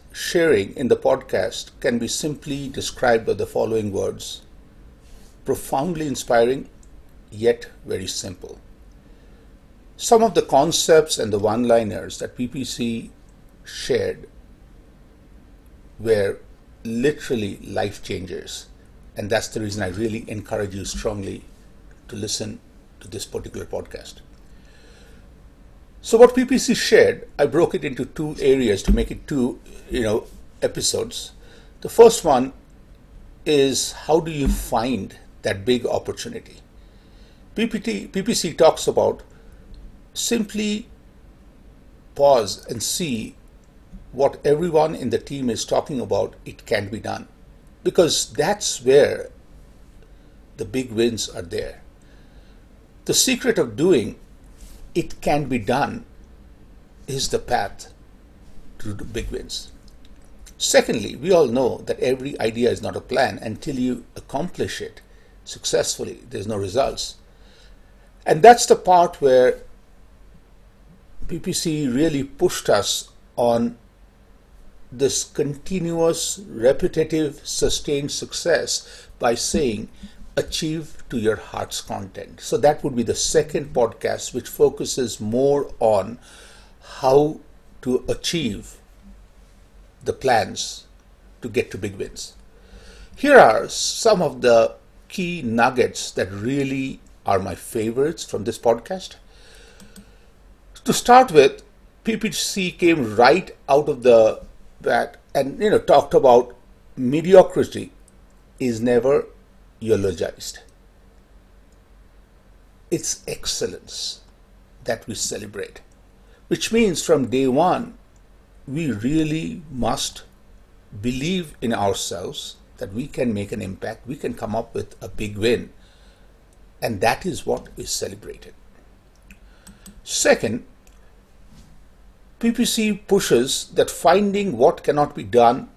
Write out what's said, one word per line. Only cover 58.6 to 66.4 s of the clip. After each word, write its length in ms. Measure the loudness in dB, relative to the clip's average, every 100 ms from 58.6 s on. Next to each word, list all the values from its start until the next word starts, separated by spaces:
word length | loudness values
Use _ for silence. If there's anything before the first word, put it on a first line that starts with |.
| -16 -10
to 160 | -8 -8
the 100 | -8
big 240 | -8 -8
wins. 420 | -10 -10 -12 -14 -20 -20 -20 -20 -20 -20 -20 -20 -6
Secondly, 580 | 2 4 4 -4 -6 -6
we 160 | 2
all 140 | 4 4
know 380 | 2 0 -2 -6
that 140 | -2
every 400 | 0 -2 -4 -4
idea 300 | -4 0 0
is 100 | 0
not 140 | -6 -8
a 60 |
plan. 360 | -4 0 0 -2
Until 360 | -10 -8 -8 -4
you 280 | -4 -4 -10 -20
accomplish 680 | -10 -6 -6 -4 -6 -6
it 200 | -12 -16 -20 -20 -20 -20 -18
successfully, 760 | -10 -2 -2 -2 -4 -8 -12 -14
there's 200 | -10